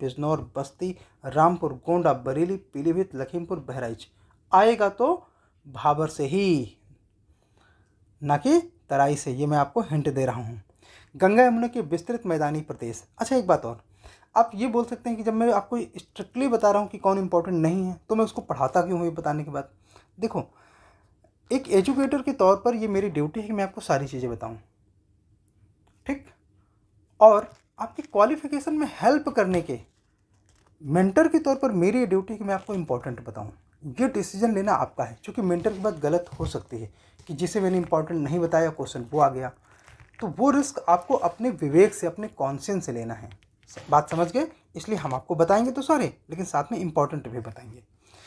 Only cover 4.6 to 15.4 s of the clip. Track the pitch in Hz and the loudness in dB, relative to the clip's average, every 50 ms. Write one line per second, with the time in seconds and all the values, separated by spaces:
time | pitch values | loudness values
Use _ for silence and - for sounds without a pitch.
4.6 | 208 226 233 226 208 196 196 - 240 294 359 349 - _ _ _ _ _ _ _ | 6 6 6 4 2 0 0 2 0 0 0 0 -4 _ _ _ _ _ _ _
5.6 | _ 143 131 - - 151 147 147 160 156 - - 147 135 160 196 202 190 170 139 | _ -18 -10 -2 0 2 2 2 0 -4 -4 -4 -4 -2 0 0 2 2 2 2
6.6 | 120 101 - _ _ _ _ _ _ _ _ _ _ _ _ _ _ _ _ _ | 0 -4 -10 _ _ _ _ _ _ _ _ _ _ _ _ _ _ _ _ _
7.6 | _ _ _ _ _ _ _ _ _ _ _ _ 147 143 147 143 - 262 311 349 | _ _ _ _ _ _ _ _ _ _ _ _ -2 0 0 2 4 4 4 4
8.6 | 339 - - _ _ - 147 139 139 139 147 147 - 143 123 131 147 147 151 147 | 4 0 -6 _ _ -2 2 4 4 4 2 0 -2 -4 -4 -2 0 2 2 2
9.6 | 139 139 - 233 220 - 151 151 143 156 127 135 131 127 113 120 113 110 120 107 | 2 2 0 -2 -2 0 -2 -2 0 0 0 0 0 -2 -2 -4 -6 -10 -10 -14
10.6 | - _ _ _ _ - - - - _ - 135 185 190 208 233 254 247 233 226 | -16 _ _ _ _ -20 -20 -20 -20 _ -2 2 4 4 6 8 6 6 6 2
11.6 | 233 233 - 247 196 143 165 165 170 - 240 233 233 190 165 156 151 147 151 156 | 0 -2 -2 -4 -4 -2 -4 -4 -4 -4 -6 -6 -4 -2 -2 0 0 0 -2 -4
12.6 | 151 - 139 - 123 117 113 - - _ _ - 233 - 269 254 202 180 165 - | -6 -8 -10 -10 -8 -10 -10 -10 -14 _ _ -6 -4 0 0 2 2 4 2 2
13.6 | - 113 117 - - _ _ _ - - - - _ _ - - 233 226 220 196 | 0 -2 -10 -12 -14 _ _ _ -20 -20 -20 -20 _ _ 2 2 2 2 0 -4
14.6 | 233 262 220 240 233 233 247 240 - 240 233 214 214 226 220 220 | -4 -2 0 -2 -2 -2 -6 -8 -6 -6 -6 -4 -4 -2 0 2